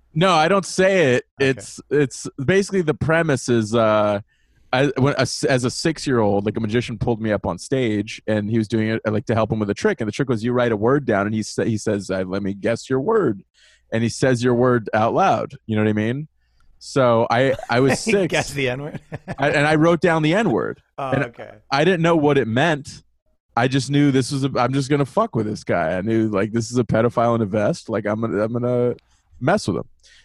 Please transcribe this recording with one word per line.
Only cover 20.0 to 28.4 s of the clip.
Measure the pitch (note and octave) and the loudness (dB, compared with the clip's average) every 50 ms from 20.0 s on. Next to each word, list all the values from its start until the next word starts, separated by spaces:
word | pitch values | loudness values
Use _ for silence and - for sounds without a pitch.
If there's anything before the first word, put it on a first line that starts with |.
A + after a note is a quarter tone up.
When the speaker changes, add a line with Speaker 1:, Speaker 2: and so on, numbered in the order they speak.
| - E3+ E3 D#3+ D3+ | 2 2 2 2 2
Speaker 1:
the | D3+ E3+ | 2 2
N-word. | G#3+ A#3 E3 A2 D#2+ A1+ G#1+ - - _ _ _ | 2 2 2 0 0 -2 -4 -6 -10 _ _ _
Speaker 2:
Oh, | - C#3 C3 | -10 -6 -4
Speaker 1:
And | C3+ C3+ C#3 | -2 -2 -2
Speaker 2:
okay. | A#2+ - - A2 A2 G#2+ G#2+ _ - | -4 -8 -14 -20 -20 -20 -20 _ -2
Speaker 1:
I | C3+ C#3+ D#3+ | 0 2 2
didn't | F3+ F#3+ E3 | 4 2 2
know | D#3+ E3+ E3+ | 4 2 4
what | D#3 C#3+ D3 C#3+ | 4 4 4 4
it | C3+ A#2 | 4 2
meant. | A2+ A2 B2+ D#3 E3+ D3+ C3+ - - G2+ - - _ _ _ _ _ _ _ _ _ - | 2 2 2 2 2 0 -2 -6 -10 -18 -20 -20 _ _ _ _ _ _ _ _ _ -2
I | A#2 B2 | 0 0
just | C3 C3 C#3 A#2 C3+ | 2 2 0 0 2
knew | C#3+ C#3+ D3 C#3+ | 2 4 4 4
this | C3 C3 A#2+ - | 4 2 0 0
was | C#3+ C3+ C3+ | -2 -2 -2
a, | B2+ A2 | -2 0
I'm | A2+ B2 B2 | 0 0 0
just | C3+ C#3+ C3 B2+ | 0 -2 0 0
gonna | D3 C#3+ C#3 | 0 0 0
fuck | - - G3+ A3 - - | 0 0 -2 -2 0 -2
with | A2+ G#2 | -2 -2
this | G#2+ - - - | -4 -6 -6 -4
guy. | - G#2+ F2 E2 D#2 F#2 | -2 -2 0 0 0 -2
I | F2+ | -2
knew, | G2 A2+ A2+ A2+ A2 A2 | -2 0 0 0 0 0
like, | G#2 F#2+ G#2+ G#2 A2 | 0 -2 -2 -2 -2
this | A#2 A#2 A#2 | -4 -4 -2
is | B2 | -2
a | B2+ A2 | -2 0
pedophile | - - A2 A#2 A#2 - B2 A#2 A#2+ A#2 | 0 2 0 0 0 2 2 2 2 2
in | A#2 | 0
a | A2 | 0
vest. | F#2 G#2+ G#2+ G#2 B2+ F3 - - - | -2 0 0 0 0 -2 -4 -6 -6
Like, | A2 G#2+ G2+ | -4 -4 -2
I'm | G#2 A2 A2 | -2 -4 -4
gonna, | A#2 A2+ D#2+ G2+ | -4 -4 -2 -2